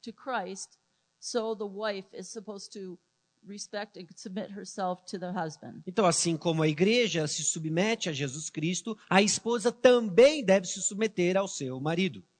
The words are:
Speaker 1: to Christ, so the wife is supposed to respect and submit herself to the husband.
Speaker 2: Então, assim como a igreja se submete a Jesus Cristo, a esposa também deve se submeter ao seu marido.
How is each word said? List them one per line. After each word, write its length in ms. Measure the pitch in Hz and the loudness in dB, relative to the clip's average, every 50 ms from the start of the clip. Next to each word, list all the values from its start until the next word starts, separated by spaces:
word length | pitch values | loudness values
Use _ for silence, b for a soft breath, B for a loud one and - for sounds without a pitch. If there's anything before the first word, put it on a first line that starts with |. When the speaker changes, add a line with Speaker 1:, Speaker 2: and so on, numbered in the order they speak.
Speaker 1:
to 100 | - 240 | -16 -16
Christ, 640 | 220 _ - 277 254 226 190 180 190 190 - - _ _ _ _ _ _ _ _ _ _ | -18 _ -8 -6 -4 -4 -4 -6 -10 -12 -14 -18 _ _ _ _ _ _ _ _ _ _
so 340 | - - - 240 220 220 226 | -14 -4 -4 -2 -2 -2 -4
the 80 | 202 214 | -6 -6
wife 460 | 208 190 196 214 220 202 196 185 _ - | -10 -8 -6 -4 -4 -4 -4 -8 _ -14
is 140 | - 190 185 | -14 -14 -12
supposed 460 | - 226 196 214 208 196 196 - - | -14 -14 -12 -12 -14 -14 -14 -16 -14
to 260 | 214 190 185 180 175 _ _ _ _ _ _ _ _ _ 185 | -14 -12 -12 -14 -16 _ _ _ _ _ _ _ _ _ -16
respect 500 | 202 208 - - - 208 208 208 _ 180 | -14 -14 -14 -10 -8 -10 -10 -10 _ -18
and 100 | 185 156 180 | -18 -18 -18
submit 360 | - - 226 185 208 208 - | -16 -14 -10 -8 -8 -8 -8
herself 520 | 202 202 185 190 - - 196 180 180 180 _ - | -10 -12 -12 -12 -6 -4 -2 -2 -2 -4 _ -12
to 120 | - 190 | -10 -8
the 120 | 175 180 | -8 -6
husband. 520 | 180 185 165 160 151 - - 127 - - 156 | -4 -4 -6 -6 -8 -12 -16 -16 -16 -14 -14
Speaker 2:
Então, 200 | - 180 196 208 | -6 -2 2 4
assim 320 | 180 165 - - 170 165 151 | 4 4 4 2 0 0 0
como 260 | - 175 165 160 156 | 0 0 2 4 2
a 40 | 156 | 2
igreja 600 | 151 143 180 196 226 247 240 202 156 170 156 147 | 4 4 4 4 6 4 4 2 2 0 -2 -2
se 160 | - - 156 | -4 -4 -4
submete 680 | - - 175 156 160 156 165 190 220 233 226 - 185 | -4 -4 -4 -4 -2 0 0 2 2 0 -2 -2 -4
a 40 | 156 | -4
Jesus 360 | 131 143 139 123 151 156 - | -4 -4 -4 -6 -8 -12 -10
Cristo, 480 | _ - 151 165 185 170 - 233 220 b b b | _ -2 -2 -2 -2 -2 -6 -8 -10 b b b
a 120 | 175 190 | 4 4
esposa 500 | 208 208 - - - 220 233 240 196 240 | 6 4 2 -2 -2 -2 -2 0 0 -2
também 720 | 233 - - 254 247 247 233 214 175 175 240 277 311 311 254 | -2 6 6 8 8 8 4 2 6 8 8 8 8 4 4
deve 220 | 185 190 196 185 180 | 4 4 4 4 -2
se 140 | - 202 | -10 -4
submeter 560 | 180 - 214 196 220 220 214 - 180 175 185 190 | -4 -4 -2 -2 -2 -2 0 0 0 2 2 0
ao 100 | 202 190 | 0 -2
seu 320 | - - 143 131 127 131 | -6 -8 -6 -6 -6 -4
marido. 440 | 139 151 165 165 190 180 127 104 87 _ _ | -4 -2 0 2 0 0 -2 -6 -16 _ _